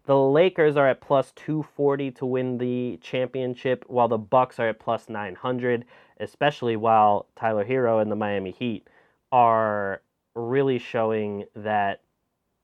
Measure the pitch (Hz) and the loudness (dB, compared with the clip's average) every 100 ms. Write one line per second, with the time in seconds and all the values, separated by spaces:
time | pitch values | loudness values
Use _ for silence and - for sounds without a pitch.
0 | - 139 135 147 185 180 151 147 139 123 | 0 2 4 4 2 4 2 4 2 0
1 | - 139 - - - 156 143 - 143 139 | 0 0 0 -8 -6 -6 -6 -2 0 0
2 | 139 127 131 127 127 123 123 123 123 90 | -4 -6 -4 -2 -2 -4 -4 -4 -6 -10
3 | - 131 127 131 127 123 135 123 - 123 | -8 -6 -4 -4 -6 -4 -4 -4 -2 0
4 | 117 113 104 127 127 - 113 110 - 113 | 2 0 0 0 2 -2 -4 -4 -4 -6
5 | - 107 101 90 127 127 123 120 120 - | -6 -10 -10 -8 -6 -4 -2 -2 -4 -20
6 | _ - 104 - 147 - 120 113 113 110 | _ -14 -12 -2 -2 0 -4 0 2 6
7 | 107 101 - - 113 107 104 131 120 113 | 6 2 -2 -6 -2 -2 -2 0 2 2
8 | 107 104 107 101 95 - 123 104 _ _ | 0 -2 -4 -4 -6 -6 -8 -8 _ _
9 | _ _ _ 127 117 110 110 104 98 95 | _ _ _ 2 4 4 0 -2 -4 -8
10 | _ _ _ 117 117 135 139 123 - 123 | _ _ _ -10 -2 0 0 -2 -4 -2
11 | 110 110 104 101 101 110 107 107 101 - | -2 -2 -4 -8 -12 -10 -2 0 -2 -4
12 | _ _ _ _ _ _ | _ _ _ _ _ _